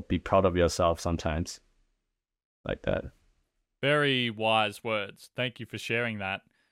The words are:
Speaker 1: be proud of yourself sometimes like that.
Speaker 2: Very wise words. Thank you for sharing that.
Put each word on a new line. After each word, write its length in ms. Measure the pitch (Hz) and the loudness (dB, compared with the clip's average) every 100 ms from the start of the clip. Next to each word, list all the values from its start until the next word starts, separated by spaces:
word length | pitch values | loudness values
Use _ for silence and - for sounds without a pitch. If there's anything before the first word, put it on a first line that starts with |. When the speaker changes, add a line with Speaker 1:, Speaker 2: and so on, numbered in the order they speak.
| - | 0
Speaker 1:
be 100 | 90 | -2
proud 260 | - 98 95 | 2 4 4
of 120 | 87 | 4
yourself 420 | 85 - 87 82 | 2 4 2 2
sometimes 600 | 87 82 82 78 87 - _ _ _ _ _ _ _ _ _ _ - | -2 -2 -2 -2 -4 -10 _ _ _ _ _ _ _ _ _ _ -8
like 160 | - | -6
that. 220 | - 50 - - _ _ _ _ _ - | -2 -4 -4 -16 _ _ _ _ _ -4
Speaker 2:
Very 480 | 139 147 143 127 120 | 0 2 2 0 -2
wise 540 | 107 110 110 107 101 | 0 2 4 2 -2
words. 460 | 120 107 101 - - - | -4 -4 -4 -12 -14 -6
Thank 240 | 123 - | -6 -6
you 60 | 110 | -12
for 120 | 107 | -8
sharing 420 | - 117 120 107 | -2 -2 -2 -4
that. 220 | 95 98 _ _ _ | -6 -6 _ _ _